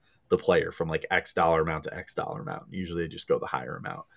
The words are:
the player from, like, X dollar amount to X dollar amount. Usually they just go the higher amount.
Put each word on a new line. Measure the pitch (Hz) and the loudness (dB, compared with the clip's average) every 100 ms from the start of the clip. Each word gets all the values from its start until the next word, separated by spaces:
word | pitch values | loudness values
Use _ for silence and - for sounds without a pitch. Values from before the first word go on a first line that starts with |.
| _ _ - | _ _ 0
the | 92 | 2
player | - 85 - | 6 4 4
from, | - 82 | -2 -2
like, | 80 - | -2 2
X | 90 - | 0 2
dollar | - 82 82 | 2 4 4
amount | 80 80 | 2 0
to | 78 | -4
X | - - | -8 -8
dollar | - - - | -6 -6 -6
amount. | - - - | -8 -10 -10
Usually | 95 87 85 | -8 -4 -4
they | 80 | -4
just | - - | -4 0
go | 76 | 0
the | - | 0
higher | 65 62 - | -4 -4 -8
amount. | - 82 - | -8 -10 -14